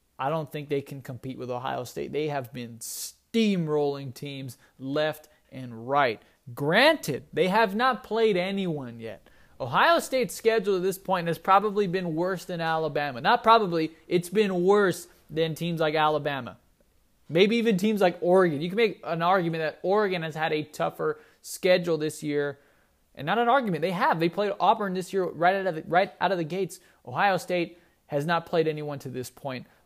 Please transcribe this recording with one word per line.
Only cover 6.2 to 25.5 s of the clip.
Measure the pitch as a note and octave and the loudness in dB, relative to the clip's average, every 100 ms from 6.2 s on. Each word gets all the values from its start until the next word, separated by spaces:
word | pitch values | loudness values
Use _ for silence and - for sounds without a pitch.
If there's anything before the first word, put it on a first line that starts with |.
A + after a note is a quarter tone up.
| _ _ B2+ | _ _ -16
Granted, | A#2+ C#3+ G3 D4 D#4 - B2+ - | -4 2 6 6 4 -2 -6 -4
they | - F3+ | 0 2
have | G#3 A3 G#3+ | 4 2 2
not | B3+ B3 | 0 0
played | - A3 A3+ F3+ | -4 0 2 2
anyone | F#3 G3 F#3 D3 B2 A#2 | -2 -2 -4 -4 -8 -12
yet. | A2+ F#2+ - - - - | -12 -12 -18 -20 -20 -12
Ohio | B2+ E3+ D4+ E4+ | -2 2 4 4
State's | - C4 G3 - | 0 -2 -2 0
schedule | A3+ A3+ F#3+ F#3 | 2 2 0 0
at | |
this | F#3+ F#3 | 0 -4
point | - F#3 E3+ | -4 -2 -2
has | D#3+ | -4
probably | - G3 G#3 G3 G3 | 4 4 4 0 0
been | F#3 F3+ D#3 | -2 -2 -2
worse | F3+ F3+ - | -2 -4 -6
than | E3+ | -6
Alabama. | E3 D#3+ D#3 D3 C#3+ A#2+ | -2 -2 -2 -2 -4 -2
Not | E3+ A#3+ | 2 2
probably, | A3 A3+ F#3+ E3 D#3+ - - | 6 6 6 0 -2 -6 -2
it's | F3 - | -2 0
been | G3+ G3+ F3+ | 0 2 2
worse | F3+ G#3 F#3+ E3 - _ _ | 4 6 4 0 -8 _ _
than | D#3 D#3+ D3 | -4 -2 -2
teams | E3+ E3 | -4 0
like | D#3 D#3 | 0 2
Alabama. | D3+ D3+ C#3+ C#3 A2+ - _ _ _ _ _ _ - | 2 2 -2 -6 -8 -16 _ _ _ _ _ _ -2
Maybe | D#3+ G3+ A#3 | 4 4 4
even | A3+ F3+ | 2 2
teams | G#3+ G#3 | 2 4
like | F#3 E3+ | 2 2
Oregon. | F3 F#3+ F3+ C#3 | 4 6 4 2
You | F3 | -4
can | G3 | 0
make | A3 - | 0 0
an | - E3 | -6 -2
argument | F3 F#3+ E3 D#3+ | 2 2 0 -2
that | D#3 - | -4 -4
Oregon | F3+ G#3 G3+ F3+ | 0 2 0 -2
has | D#3+ D#3 | -6 -4
had | D#3+ | -2
a | D3+ | -2
tougher | D3 - E3 - D#3 D3+ - _ | -4 -4 -4 -2 -4 -4 -12 _
schedule | - - F#3 F3+ E3+ D#3+ | -16 -2 2 4 2 -2
this | D#3 - | -2 -4
year. | D3 D3 C#3+ C#3 _ _ _ _ _ - | -4 -2 -2 -6 _ _ _ _ _ -10
And | D3 | -2
not | A3 | 0
an | A#3+ | 2
argument, | C4+ A3 D3+ | 2 2 -2
they | F3 | -2
have. | F3+ D4+ E3+ | 0 0 2
They | E3+ | 0
played | G3 G3+ - | 0 -4 2
Auburn | F3+ A3 G3+ | 2 2 0
this | F#3 F3 | -4 -4
year | F#3+ F3+ | -2 -2
right | D3 E3+ | 2 2